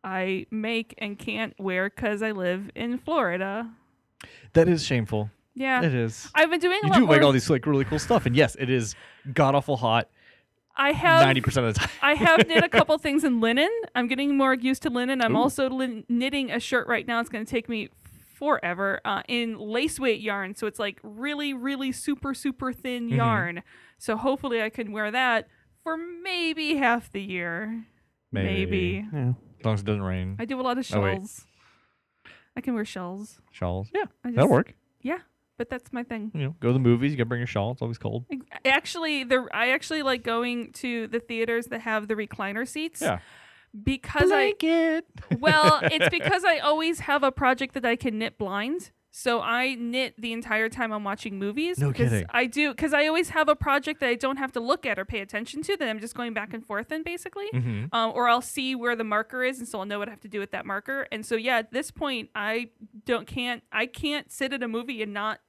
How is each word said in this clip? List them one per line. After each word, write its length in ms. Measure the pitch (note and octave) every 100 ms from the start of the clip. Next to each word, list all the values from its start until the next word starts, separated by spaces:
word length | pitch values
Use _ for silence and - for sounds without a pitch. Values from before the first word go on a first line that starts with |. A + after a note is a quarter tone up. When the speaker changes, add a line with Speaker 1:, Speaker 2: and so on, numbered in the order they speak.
Speaker 1:
I 420 | G3 F#3+ F#3 F#3+ -
make 420 | A3 G#3+ A3+ A3+ -
and 180 | G#3 G3+
can't 360 | - G#3+ A3 -
wear 300 | F#3+ F3+ G3
'cause 320 | - G#3 G#3
I 100 | A3
live 380 | G#3 F3+ F#3 G3+ -
in 220 | A#3 B3
Florida. 720 | - D#4+ G3+ F3+ F#3+ G3+ A#3 A3+ _ _ _ _ - - -
Speaker 2:
That 160 | E3 E3
is 160 | E3 -
shameful. 460 | B2+ G#2+ G#2+ G#2 _ _ -
Speaker 1:
Yeah. 260 | C4+ C4
Speaker 2:
It 100 | E3
is. 360 | B2+ A2+ A2+ - D4+
Speaker 1:
I've 140 | D#4+
been 80 | E4+
doing 180 | F4 F#4+
a 40 | G#4
Speaker 2:
You 60 |
Speaker 1:
lot 40 | F4+
Speaker 2:
do 80 | G#3+
make 80 | D3
Speaker 1:
more 60 | D3
Speaker 2:
all 60 |
these, 160 | C3 -
like, 160 | C#3 D3
really 180 | C#3+
cool 160 | C3+ D3+
stuff, 260 | - A#3 C3
and 80 | B2
yes, 200 | C3 -
it 120 | B2+
is 260 | B2+ A2 - - - C#3
god-awful 420 | B2+ C#3 C#3 C3+ C3
hot 320 | A#2+ A#2 - _ _ _ _ _ _ -
Speaker 1:
I 140 | C#4
have 320 | D4 F4 E4 C3+
Speaker 2:
ninety 160 | C3
percent 240 | - C3+ A#2+
of 80 |
the 60 | G2+
time. 80 | - -
Speaker 1:
I 120 | C#4
have 340 | D4 A3 D#4+ D#4+
knit 160 | D#4+
a 60 | E4+
Speaker 2:
<laughs> 80 | -
Speaker 1:
couple 200 | D4+ D#4
things 240 | D#4 C#4+ D4
in 160 | A#3+
linen. 280 | A3+ B3 E4+ A#4 A4 B3
I'm 120 | A#3+
getting 300 | B3+ C#4+ C#4
more 160 | C4+
used 300 | C4 B3 C4
to 60 | D#4+
linen. 300 | A#3+ B3 C4+
I'm 140 | A3+ A3
Speaker 2:
Ooh. 40 |
Speaker 1:
also 280 | B3+ - C4
lin-, 360 | C4 C4 A3 -
knitting 440 | A#3+ C4 C#4 C4
a 80 | A#3
shirt 280 | - B3 A#3+
right 180 | A#3 -
now. 140 | A#3
It's 100 | A#3
gonna 140 | A3
take 240 | A3 A3+ A3+
me 220 | A3+ G3 _ - - - -
forever, 640 | C#4+ C#4 A#3 F3 G3 F#3+
uh, 200 | - G3 -
in 300 | A#3+ A#3 A3
lace 420 | G#3 A3+ D4+ -
weight 220 | C4 A3
yarn. 340 | G#3+ G3+ F#3+ G3+
So 120 | G#3+
it's, 120 | -
like, 200 | G3+ G3
really, 500 | G#3+ G#3+ C#4 D4 D4
really 380 | C4+ B3+ C#4 C4
super, 420 | B3+ - C#4 C#4
super 380 | C4 C#4+ B3+ C4
thin 340 | B3 B3+ B3 A#3
Speaker 2:
Mm-hmm. 80 | A#3
Speaker 1:
yarn. 460 | A#3 G#3+ F3 E3+ - - - _
So 180 | - A3
hopefully 440 | B3+ C4+ C#4+ A#3
I 80 | A3
can 220 | A3 A3
wear 180 | G#3+ G#3+
that 360 | A#3+ B3+ A3+ - _ _ _
for 140 | E4 D#4+
maybe 800 | E4+ F4 F#4 F4+ E4 D#4+ D4+ D4+
half 360 | C4 A#3 -
the 100 | G3+
year. 640 | G3 F#3 F3 E3+ G#3+ A3+ A3+ _ _ _ _
Speaker 2:
Maybe. 160 | G2+ F#2+ F#2 F2
Speaker 1:
Maybe. 420 | F#2 F2+ F#2+ -
Speaker 3:
Yeah. 200 | D3+ B2 B2 - -
Speaker 2:
As 60 | A2+
long 80 |
as 60 | G#2+
it 40 | G2+
doesn't 180 | G#2
rain. 320 | F#2+ F#2 F#2 G2
Speaker 1:
I 60 | A3+
do 140 | C4
a 20 |
lot 160 | B3+ B3
of 100 | B3+
Speaker 2:
Oh, 80 | G#3
wait. 140 | G3 F#3+
Speaker 1:
shawls. 300 | G3 - - _ _ _ _ _ _ _ - - _ -
I 60 |
can 120 | C4
wear 120 | A#3 A3
shawls. 540 | F#3+ F3+ F#3+ G#3+ - _
Speaker 2:
Shawls? 380 | - F2+ F#2 G#2
Yeah, 100 | - G4+ _
Speaker 1:
I 80 | C#3+
Speaker 2:
that'll 140 | B2+ F#3
Speaker 1:
just 60 |
Speaker 2:
work. 220 | C3+ - - _ _
Speaker 1:
Yeah, 180 | - F4 - _ _ _
but 120 | A#3
that's 240 | B3+ -
my 100 | B3
thing. 280 | A#3+ A3+ G#3+
Speaker 2:
You 80 | D#3+
know, 120 | C#3 E3
go 100 | A#2
to 40 |
the 60 | B2+
movies, 320 | B2 A#2+ C#3
you 60 | C#3+
gotta 80 | A#2
bring 180 | A#2+
a 20 | A#2+
shawl. 240 | G#2+ G#2
It's 100 | B2+
always 160 | A#2+ A2+
cold. 280 | A2 A2+ B2
Speaker 1:
Ex-, 140 | C4+ - - C4
actually, 580 | C4+ - F4 D#4+ D4
the, 240 | B3 B3+ B3
I 160 | - A#3+
actually 300 | C4 - D#4
like 200 | C#4 B3
going 480 | A#3 A3+ A#3+ A#3+ -
to 340 | - B3+ A#3 A3
the 120 | A#3
theaters 480 | A#3 A3+ A3+ A#3 A#3+
that 140 | A3+
have 260 | A3+ G#3+ G#3
the 80 | G#3+
recliner 520 | G#3 - G3 G#3 B3
seats. 340 | D4+ D#4+ -
Speaker 2:
Yeah. 180 | B3 F2+ - - - - _ G#3
Speaker 1:
Because 480 | G#3+ C4+ - D4+ E4
I 220 | G4+ E4 G#4
Speaker 2:
Blanket. 460 | D#4+ E4 E4 D#4+ F4 -
<laughs> 180 | - A3+
Speaker 1:
Well, 400 | D4+ D#4 D4+ D4+
it's 260 | - D#4 -
because 340 | E4+ - -
I 140 | F#4 D#4+
always 420 | D4 D#4 D#4+ E4
have 200 | - C#4+
a 80 | C#4
project 420 | C4 C4 B3+ C4+ C4+
that 100 | A#3+
I 100 | A#3
can 220 | B3+ G#3+
knit 200 | A3+ _
blind. 540 | G3 G3 A3+ E4+ - _ _
So 320 | - B3+ A#3
I 340 | - A#3 B3+ B3+
knit 340 | A#3 B3 C4 -
the 140 | A#3
entire 380 | A3+ A#3 B3+ A3+
time 220 | A#3 A#3
I'm 100 | G#3+
watching 360 | G3+ G#3 A3 G3
movies 400 | G3 A3+ E4 F4
Speaker 2:
No 80 | C#3+
Speaker 1:
because 240 | C3 A#3
Speaker 2:
kidding. 160 | A2 E2+
Speaker 1:
I 160 | A#3 B3+
do, 260 | C#4 D4 -
'cause 180 | D#4
I 140 | C#4+ D4+
always 220 | D#4+ E4+
have 200 | D#4+ D#4
a 60 | D4
project 440 | - C#4 C4+ D4+
that 80 | C4
I 60 | A#3+
don't 220 | C4+ C4+
have 140 | C4+
to 80 | B3
look 260 | A#3 D4+ C4
at 140 | G3
or 60 | G3
pay 160 | A3+
attention 420 | G3 G#3+ A3+ D4
to 120 | D#4+ G4
that 100 | C4
I'm 120 | A3
just 140 | A3+
going 200 | - A#3+
back 200 | A3 G#3
and 100 | A3+
forth 280 | A3+ G3+ A#3
in, 100 | D#4
basically. 460 | E4 F4 - G4+ G4+
Speaker 2:
Mm-hmm. 340 | B2+ A#2+ G#2 C3+
Speaker 1:
Um, 200 | A#3 A3+
or 140 | A#3 A#3+
I'll 120 | A#3+
see 340 | B3 - C4 C4
where 200 | A#3+ A#3
the 80 |
marker 400 | A3 G#3+ A3 B3+
is, 140 | B3+ C4
and 100 | A#3+
so 120 | G#3+
I'll 60 | G3+
know 120 | G#3
what 100 | G3+
I 40 |
have 100 | G#3
to 60 | G#3
do 120 | G3+
with 120 | G3
that 160 | G#3 -
marker. 400 | G3 A#3 C4+ -
And 140 | A3 A3
so, 100 | A3+
yeah, 220 | A#3 A#3+
at 140 | A3
this 180 | A#3+ D4+
point, 400 | - D4 B3 - A3
I 340 | G#3 A3+ A#3 _ G#3+ A3 -
don't, 200 | A#3 -
can't, 380 | C#4 B3 A#3+ _
I 160 | G#3+ B3
can't 440 | - D4+ D4 -
sit 220 | - C4+
at 80 | C4+
a 60 | A#3+
movie 340 | A3+ B3 A#3
and 120 | G#3+
not 260 | G#3 G#3+ -